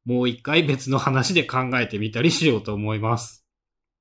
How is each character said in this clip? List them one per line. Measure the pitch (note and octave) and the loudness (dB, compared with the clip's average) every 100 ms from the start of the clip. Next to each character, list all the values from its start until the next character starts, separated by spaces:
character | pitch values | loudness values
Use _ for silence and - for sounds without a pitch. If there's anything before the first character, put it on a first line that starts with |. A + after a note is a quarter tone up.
| A#2+ | -2
も | B2 | 0
う | B2 | 0
一 | A#2+ | -2
回 | - D#3 | 0 2
別 | D3 C3 C3 | 2 0 0
の | C3+ | 0
話 | C#3+ C3 A#2+ | 2 2 2
で | F3+ | 2
考 | - C3 B2+ B2 | 0 -2 -2 -2
え | A2+ | -2
て | G#2 | -4
み | G#2+ | -4
た | A#2 | 0
り | E3 | 2
し | E3 D#3+ | 2 2
よ | A2 | 2
う | |
と | G#2 | -2
思 | G#2 G#2+ G#2+ | -4 -4 -2
い | |
ま | A2 A#2 | 0 -2
す。 | - - _ _ _ _ _ _ | -4 -16 _ _ _ _ _ _